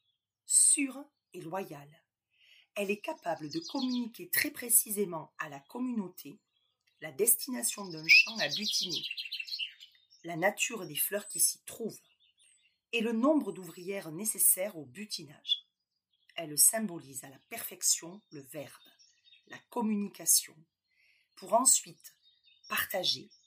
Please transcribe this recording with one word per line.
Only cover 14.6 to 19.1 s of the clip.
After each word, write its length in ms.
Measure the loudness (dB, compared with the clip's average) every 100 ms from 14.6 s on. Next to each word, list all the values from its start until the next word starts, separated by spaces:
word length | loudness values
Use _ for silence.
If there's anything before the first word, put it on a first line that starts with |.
| 0 -6
au 80 | -14
butinage. 800 | -14 -10 -10 -12 -10 -4 -4 -6 _ _ _ _ _ _ -12
Elle 220 | -4 4
symbolise 680 | 4 4 -2 -6 -12 -16 -16
à 40 |
la 100 | -20 _
perfection 720 | -12 -12 -2 0 0 -2 -16 _
le 100 | -18
verbe, 300 | -14 -14 -14 -16 _ _ _